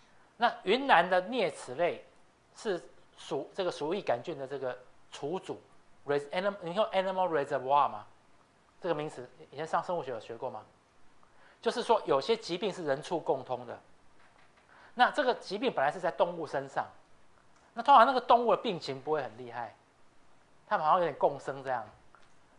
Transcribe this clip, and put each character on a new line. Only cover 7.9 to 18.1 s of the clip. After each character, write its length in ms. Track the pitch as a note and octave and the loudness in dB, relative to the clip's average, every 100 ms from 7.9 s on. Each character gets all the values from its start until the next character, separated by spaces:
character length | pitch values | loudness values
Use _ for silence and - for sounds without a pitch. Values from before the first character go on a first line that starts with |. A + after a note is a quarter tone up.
吗？ 160 | G#2 - - _ _ _ _ _ - | -2 -14 -20 _ _ _ _ _ -8
这 80 | F#3 | -4
个 60 | |
名 140 | D3+ D3+ | -4 -4
词 180 | - B2 - - | -10 -16 -18 -16
以 60 | C3+ | -12
前 100 | D#3+ | -4
上 160 | F#3 | -2
生 140 | - F3 | -2 -4
物 60 | |
学 80 | C3+ | -4
有 100 | A#2 | -8
学 160 | - A#2 | -10 -10
过 140 | C3 | -10
吗？ 120 | A2+ G#2+ _ _ _ - - - - - - | -10 -16 _ _ _ -20 -20 -20 -20 -20 -8
就 80 | A3+ | -4
是 120 | A3 | -2
说 200 | A3 A3 | 2 2
有 160 | F3+ C#3 | 4 2
些 160 | C#3 A3 | 2 -2
疾 220 | - F3 | -2 -4
病 120 | G3+ | -4
是 140 | F3+ | -4
人 180 | D#3 C#3 | -2 -2
畜 160 | - E3+ | -2 -4
共 240 | D#3+ C#3+ | -2 -2
通 220 | B2+ B2 | -4 -8
的， 140 | A#2+ A#2 - - - - - - - _ _ - - | -8 -14 -16 -20 -20 -20 -20 -20 -20 _ _ -20 -6
那 180 | - A#3 | 2 4
这 140 | A#3+ | 4
个 80 | B3+ A3+ | 0 0
疾 200 | - G3+ | -4 -4
病 160 | B3 | -2
本 100 | D#3 | 0
来 80 | C#3 | 0
是 80 | F#3 | 0
在 120 | E3+ | -2
动 260 | - F3 F3 | 0 0 -2
物 100 | D3+ | -6
身 220 | D3 C3+ | -6 -6
上， 160 | - A#2+ - - - - - - - _ | -6 -6 -10 -20 -20 -20 -20 -20 -20 _
那 100 | A3+ | -2
通 120 | A#3 | 8
常 100 | C#4 | 10
那 80 | A#3+ | 10